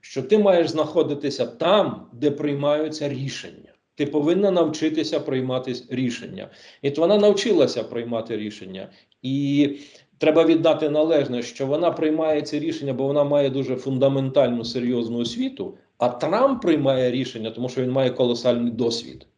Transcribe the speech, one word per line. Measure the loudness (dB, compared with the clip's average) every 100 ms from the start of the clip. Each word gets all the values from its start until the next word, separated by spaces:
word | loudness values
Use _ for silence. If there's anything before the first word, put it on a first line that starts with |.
що | -10 -8
ти | 2 4
маєш | 6 4 4
знаходитися | 0 0 2 0 0 -4 -4 -6
там, | -2 2 4 2 -2 -14
де | -2 -2
приймаються | 0 -4 -2 0 0 -2 -4 -6
рішення. | -4 -8 -8 -14 -18 -20 _ _
Ти | _ -2
повинна | 0 2 2 2
навчитися | 4 2 0 -2 -2 -2 -2
приймати | -2 -4 -2 -4 -4 -8 -6
рішення. | -4 -2 -4 -10 -14 -14 -18 -20 -6
І | -4
от | 0
вона | 2 4
навчилася | 4 4 2 4 2 2
приймати | -6 -6 -4 -6 -4 -6
рішення. | -6 -10 -14 -14 -14 _ _ _
І | -6 -2 0 2 2 0 -14 -20 _ _
треба | 2 4
віддати | 6 6 4 2 0
належне, | 2 2 2 0 -4
що | -6 -6 -4
вона | 0 0
приймає | 0 -2 0 0 0
ці | -2 -4
рішення, | -4 -4 -6
бо | -2 0
вона | 2
має | 2 2 2
дуже | 0 -2 -4
фундаментальну, | -2 2 2 2 0 2 2 2
серйозну | -4 -4 -2 -2 -2 -4
освіту, | -4 -4 -6 -6 -10 -10 _ _
а | -2
Трамп | -2 -2 2 2 2
приймає | 0 2 2 2 2
рішення, | 0 -4 -6 -8
тому | -6 -6
що | -2
він | -2
має | 0 0
колосальний | 2 0 2 0 2 0
досвід. | 0 -2 -2 -8 -18 -20